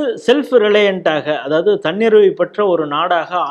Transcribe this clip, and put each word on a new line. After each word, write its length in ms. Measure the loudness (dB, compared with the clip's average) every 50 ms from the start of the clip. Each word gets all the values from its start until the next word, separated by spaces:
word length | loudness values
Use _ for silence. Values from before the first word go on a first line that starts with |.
| -2 -4 -6 -2 0
செல்ஃப் 260 | 0 0 0 0 0 2
ரிலையண்ட்டாக, 840 | 2 4 4 2 2 2 2 0 -2 -2 -2 -2 -2 -2 -4 -6
அதாவது 420 | -4 -4 -2 -2 0 2 0 0 0 -2
தன்னிறைவு 480 | -4 -4 -2 0 2 4 4 4 4
பெற்ற 360 | 2 0 -4 -4 -2 -2 0
ஒரு 200 | 0 0 0 -2
நாடாக 480 | -2 -2 -2 0 0 0 -2 -2 -2 -4 -4 -2 -2